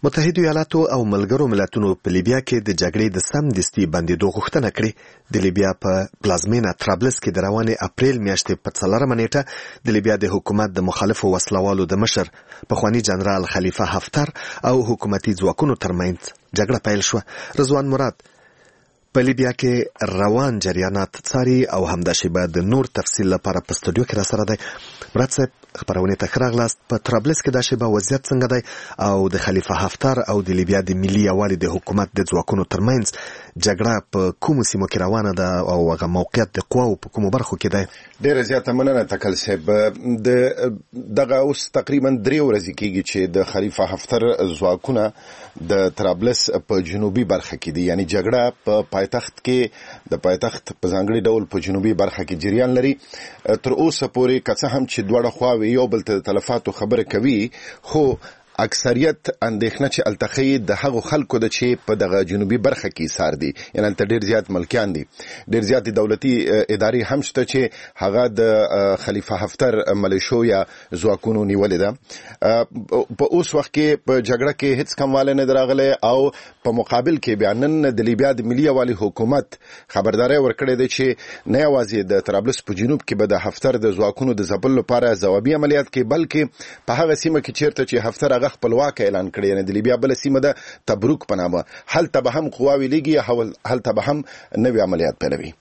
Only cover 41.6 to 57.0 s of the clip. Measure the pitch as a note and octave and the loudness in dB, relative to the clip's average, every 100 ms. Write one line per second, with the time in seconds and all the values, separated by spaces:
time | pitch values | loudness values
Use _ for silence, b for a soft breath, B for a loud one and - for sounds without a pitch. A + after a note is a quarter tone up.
41.6 | - C#3 B2 C#3+ C3+ C3 G#2+ D3+ C#3+ G#2 | -2 -4 0 0 2 0 0 2 2 2
42.6 | F#2 - G#2 F#2+ F#2 G2+ F#2 F2 F#2+ G2 | -2 -6 -4 -4 -4 -2 0 0 0 -2
43.6 | G2+ - F2+ F#2 - A#2+ A#2 - F#2+ D#2 | -4 -2 -4 -4 -2 0 0 0 -2 0
44.6 | F2+ F2+ - B2+ G#2+ B B B B - | 0 -2 -2 -2 -2 B B B B -16
45.6 | E2 G2+ F#2+ - G2 F2 A2+ - - D#3 | -2 0 0 0 -2 0 0 0 0 -2
46.6 | - G2 E2 G2 G#2+ G2 G2+ F#2 - D#2+ | -2 -2 -2 -2 -2 0 0 -2 -4 -10
47.6 | E2+ D#2+ F2+ F2 F2 G2 F#2 B2 A#2+ - | -6 -4 -2 -2 -2 -2 0 0 0 -2
48.6 | - G#2+ G2+ G2 G2+ A#2+ - - - B2+ | -2 0 0 -4 -2 -4 -8 -8 -2 0
49.6 | A#2 B B B - E2+ F#2+ F#2 - - | 0 B B B -8 -2 0 0 -2 -6
50.6 | - - F2+ F#2+ G2 A2+ G2+ A2+ F#2+ G2 | -14 -6 -2 -2 0 0 2 2 0 -6
51.6 | F2 F#2+ G#2 G2 G2+ - F2+ F2+ F#2+ G#2+ | -2 -2 0 0 0 -2 -8 -4 -2 0
52.6 | B2+ B2+ C3+ C#3 B B B B - G#2+ | 2 2 0 -2 B B B B -2 -2
53.6 | C3 B2 D#3+ - C3 - B2+ B2+ - G#2 | 0 2 2 0 -4 0 2 2 0 -2
54.6 | C#3 C3+ - - G2 A#2+ A#2+ - B2 A#2+ | -2 -2 -2 -4 0 2 2 0 0 2
55.6 | A2 B2 B2+ A2 F#2+ G2+ E2+ G2 - A#2+ | 2 2 2 0 0 -2 0 -2 0 -2
56.6 | - F#2+ G#2 A#2+ | -2 -4 0 0